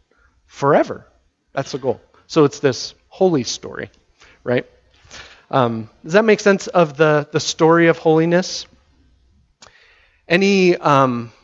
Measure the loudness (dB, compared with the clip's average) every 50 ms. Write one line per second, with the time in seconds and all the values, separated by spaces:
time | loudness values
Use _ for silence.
0 | _ _ _ _ _ _ _ _ _ _ -8 -2 0 2 2 2 0 -2 -6 -14
1 | -18 _ _ _ _ _ _ _ _ _ -10 -10 -8 -8 -10 -6 -6 -6 -6 -6
2 | _ _ _ _ _ -2 2 2 2 2 0 -2 -2 -2 -2 -4 -8 -14 -16 _
3 | _ _ -4 -2 0 0 0 -2 -2 -6 -10 -12 -14 -14 -14 -14 -14 -16 _ _
4 | _ _ _ _ _ _ _ _ -6 -4 -4 -4 -4 _ _ _ _ _ _ _
5 | _ -20 -20 -20 -20 -20 -20 _ _ -4 0 0 0 0 -2 -6 -10 -14 _ _
6 | -6 -2 0 2 2 2 0 2 2 0 0 0 -2 -2 0 0 0 0 0 0
7 | 2 2 2 0 -2 -4 -6 -6 -6 -6 -2 2 2 4 4 4 4 2 2 2
8 | 0 0 2 2 2 2 0 0 -2 -4 -8 -14 -14 -18 _ _ _ _ _ _
9 | _ _ _ _ _ _ _ _ _ _ _ _ -20 -20 _ _ _ _ _ _
10 | _ _ _ _ _ -2 0 0 2 2 2 2 2 2 0 0 0 2 2 4
11 | 2 2 -2 -4 -8 -12 -16 _